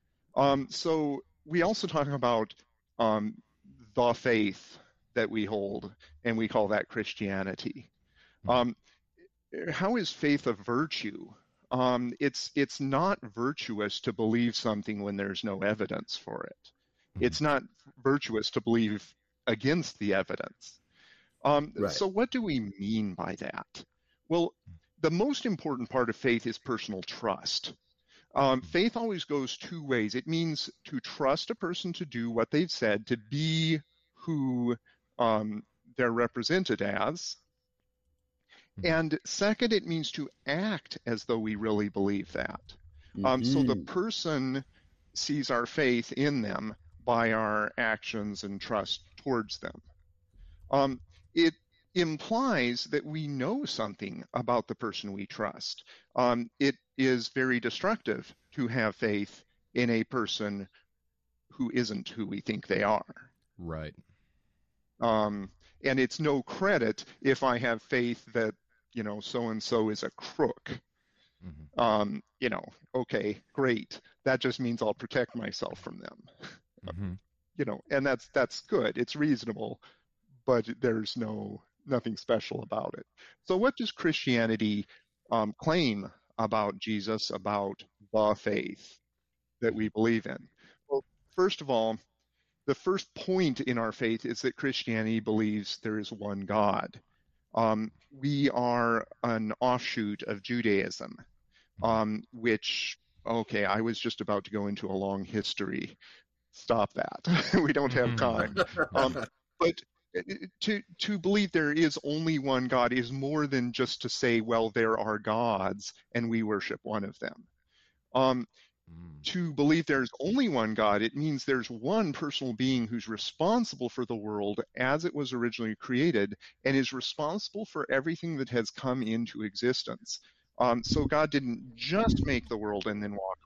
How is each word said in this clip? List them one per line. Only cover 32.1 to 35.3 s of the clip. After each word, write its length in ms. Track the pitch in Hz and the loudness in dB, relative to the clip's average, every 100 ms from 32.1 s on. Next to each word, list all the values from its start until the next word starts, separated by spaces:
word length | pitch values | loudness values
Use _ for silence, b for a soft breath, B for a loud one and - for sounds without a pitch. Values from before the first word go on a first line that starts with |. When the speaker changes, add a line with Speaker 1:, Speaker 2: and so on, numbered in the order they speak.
| 120 117 | -4 -2
Speaker 1:
what 200 | 113 113 | 0 2
they've 200 | 151 175 | 2 0
said, 360 | - 113 104 110 | 2 2 2 0
to 80 | 120 | -4
be 640 | 107 143 160 160 160 156 - _ _ | -2 -2 2 4 4 2 -2 _ _
who, 600 | _ - 156 131 123 120 117 b b _ - | _ -4 0 0 0 0 -2 b b _ 2
um, 460 | 117 | 4